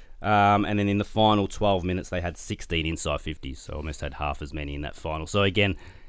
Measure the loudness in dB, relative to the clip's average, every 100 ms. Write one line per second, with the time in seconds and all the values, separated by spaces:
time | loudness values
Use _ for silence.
0 | -20 -8 2 4 6 6 4 2 2 2
1 | 0 4 6 6 2 2 2 2 2 -2
2 | -2 -4 -4 -6 -8 -8 -2 -2 0 -2
3 | -2 -4 -4 -8 -10 -12 -10 -8 -8 -6
4 | -8 -6 -6 -6 -8 -8 -8 -8 -8 -8
5 | -6 -6 -2 2 2 4 2 0 -8 -20